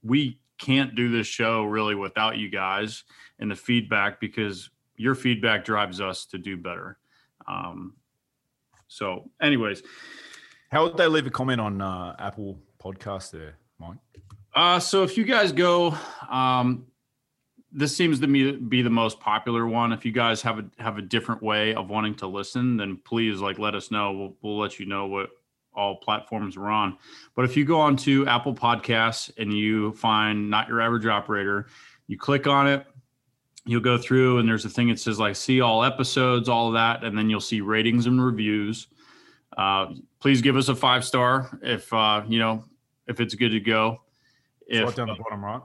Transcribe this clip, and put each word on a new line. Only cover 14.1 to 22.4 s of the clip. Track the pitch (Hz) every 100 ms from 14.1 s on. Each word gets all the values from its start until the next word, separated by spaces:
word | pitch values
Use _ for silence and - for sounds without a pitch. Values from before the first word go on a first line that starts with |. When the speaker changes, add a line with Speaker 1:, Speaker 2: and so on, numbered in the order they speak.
| - - - -
Speaker 1:
Uh, | - 175 180
so | 175 196
if | 190 190
you |
guys | 214 247 202
go, | 139 175 175 175 151 - - -
um, | 127 131 127 123 127 - _ _ _ _ _ _ _ _
this | 147 143 147
seems | 175 143
to | 139
me | 139 135
be | 139 120 127
the | 120
most | 117 113 110
popular | - 107 123 117 117
one. | 113 117
If | 110 120
you |
guys | 113 117 110
have | 120 110
a, | 101 _
have | 113 104
a |
different | 95 117 113 113
way | 107 107 107
of | 110 95
wanting | 107 107 104
to | 95
listen, | 98